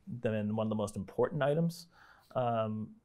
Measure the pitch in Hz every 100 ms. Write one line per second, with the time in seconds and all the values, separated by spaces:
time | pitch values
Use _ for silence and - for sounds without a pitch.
0 | - 120 113 110 104 110 110 107 101 101
1 | 92 - 123 156 135 156 170 - - -
2 | - - _ 131 120 113 110 107 107 -